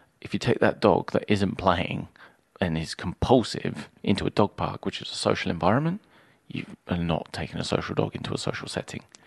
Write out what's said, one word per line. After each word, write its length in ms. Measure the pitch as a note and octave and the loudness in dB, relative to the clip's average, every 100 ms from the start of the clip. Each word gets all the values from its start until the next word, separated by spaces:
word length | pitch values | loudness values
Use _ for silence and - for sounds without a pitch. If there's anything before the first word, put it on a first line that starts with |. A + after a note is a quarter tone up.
| _ _ | _ _
if 120 | - | -8
you 60 | G2+ | -4
take 200 | - - | 0 2
that 200 | A2 - | 2 4
dog 320 | G#2+ E2 - | 6 6 2
that 140 | - - | -2 2
isn't 300 | G2+ G2 - | 2 2 2
playing 500 | F#2 F2 - - - - - _ _ - | 2 2 0 -4 -8 -14 -20 _ _ -4
and 180 | F#2 D#2+ | 0 0
is 180 | D#2+ - | -4 -6
compulsive 960 | F#2 - - B2+ G#2+ - - - - _ | -8 -4 4 4 4 -2 -4 -6 -12 _
into 220 | - G2+ - | 0 0 0
a 40 | |
dog 260 | - G#2 - | 2 2 2
park, 280 | E2 - F#2+ | -4 -4 -6
which 160 | - | -8
is 100 | - | -10
a 40 | - | -4
social 360 | A2 G2+ - | 0 0 0
environment, 500 | F2 E2+ A#2 D#3+ F#3+ - _ _ _ _ | 0 2 4 2 -4 -10 _ _ _ _
you 180 | - - - - | -10 -10 -14 -6
are 100 | F2 | -2
not 340 | E2+ D#2+ - | 0 -2 -4
taking 260 | - D#2 - | -8 -8 -6
a 40 | |
social 300 | - - - | -2 -2 0
dog 220 | - - - | -2 -2 -2
into 180 | - | -6
a 40 | - | -6
social 300 | - - - | -4 -6 -6
setting. 360 | - - - - - | -8 -8 -10 -14 -20